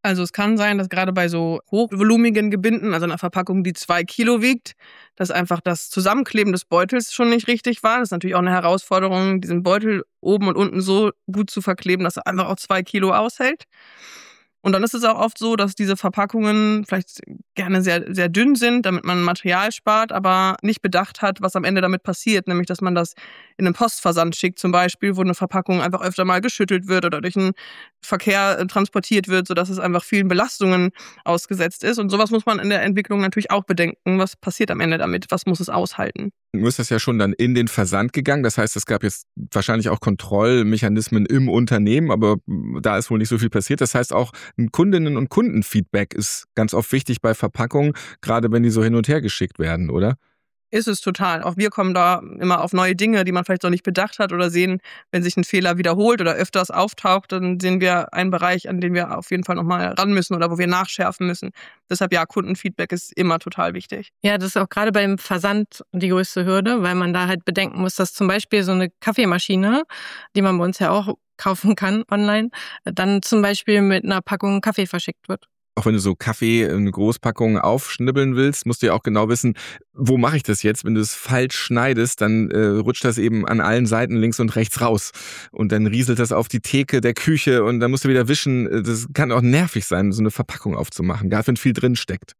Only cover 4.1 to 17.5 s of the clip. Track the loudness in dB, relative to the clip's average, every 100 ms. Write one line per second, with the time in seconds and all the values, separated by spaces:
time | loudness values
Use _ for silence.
4.1 | 0 2 2 2 0 -4 -20 -20 -20 -20
5.1 | _ -4 -2 -2 -2 -2 -4 -4 -2 0
6.1 | 0 0 0 2 0 0 0 2 -2 -4
7.1 | 0 2 2 2 -2 -2 0 0 0 -2
8.1 | -4 -2 0 2 2 2 0 0 0 2
9.1 | 0 0 0 -2 0 2 2 2 -2 -4
10.1 | _ 0 2 2 2 0 0 0 2 2
11.1 | -2 -6 -4 -2 -4 -4 -4 0 0 0
12.1 | -4 -4 -4 -4 -4 -2 -4 -2 0 2
13.1 | 2 0 -2 -2 -2 -12 _ -20 -20 -20
14.1 | -20 -20 -20 _ _ 0 2 0 2 0
15.1 | 2 0 -2 -2 0 0 0 -2 0 -2
16.1 | 0 -2 0 2 2 2 0 -2 -4 -4
17.1 | -16 -20 -20 -12